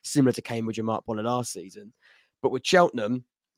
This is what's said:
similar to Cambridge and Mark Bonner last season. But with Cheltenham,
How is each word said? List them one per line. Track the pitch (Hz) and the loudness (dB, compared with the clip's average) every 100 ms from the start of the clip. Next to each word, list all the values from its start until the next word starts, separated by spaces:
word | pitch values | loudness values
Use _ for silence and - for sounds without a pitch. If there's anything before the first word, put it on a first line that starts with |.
similar | - 151 131 | -4 2 4
to | 117 | 2
Cambridge | - 117 113 113 | -4 -6 -4 -4
and | 110 | -2
Mark | 110 | -4
Bonner | - 110 | -4 -4
last | 113 123 123 | -2 -2 -4
season. | 98 90 101 104 _ _ _ _ _ | -10 -14 -18 -20 _ _ _ _ _
But | 127 | -2
with | 127 | -2
Cheltenham, | - 180 175 120 107 127 - _ _ | 4 6 6 2 -2 -4 -6 _ _